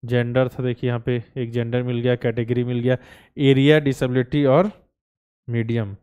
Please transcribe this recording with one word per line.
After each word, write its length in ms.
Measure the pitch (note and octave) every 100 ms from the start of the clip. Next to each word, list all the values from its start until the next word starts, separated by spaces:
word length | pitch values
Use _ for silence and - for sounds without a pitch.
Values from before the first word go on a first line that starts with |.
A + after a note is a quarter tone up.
जेंडर 460 | A#2+ B2 A#2+ A#2+ C3
था, 140 | -
देखिए 260 | B2+ A#2+ B2
यहाँ 120 | A#2+
पे 160 | A#2 B2 A2+ -
एक 140 | A#2
जेंडर 320 | A#2 A#2 B2
मिल 180 | B2 A#2+
गया, 140 | A#2+ B2
कैटेगरी 480 | B2 A#2 A2+ B2
मिल 140 | A#2+ B2
गया, 160 | A#2+ B2+ - - _ -
एरिया, 380 | C#3 C3+ C#3 D#3
डिसेबिलिटी 640 | C#3 C3 C3 B2+ B2 D3 C#3
और 240 | C3+ G3 - _ _ _ _ _ _ -
मीडियम 460 | A#2+ A2 A#2 G#2 G2+